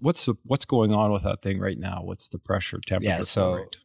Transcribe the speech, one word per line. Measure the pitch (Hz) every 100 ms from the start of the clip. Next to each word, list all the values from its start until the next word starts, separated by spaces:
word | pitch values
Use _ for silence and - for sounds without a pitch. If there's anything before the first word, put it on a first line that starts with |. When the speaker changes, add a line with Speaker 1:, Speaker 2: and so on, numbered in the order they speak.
Speaker 1:
what's | 131 170 -
the, | 107
what's | - 139 -
going | 127 107
on | 107 107
with | 101
that | 95 98
thing | 98 95
right | 98 101
now? | 95 92
What's | 92 95 -
the | 92
pressure, | - 95 - -
temperature, | - 92 101
Speaker 2:
Yeah, | 87
Speaker 1:
flow | 90
Speaker 2:
so, | 107 92 90
Speaker 1:
rate?" | - -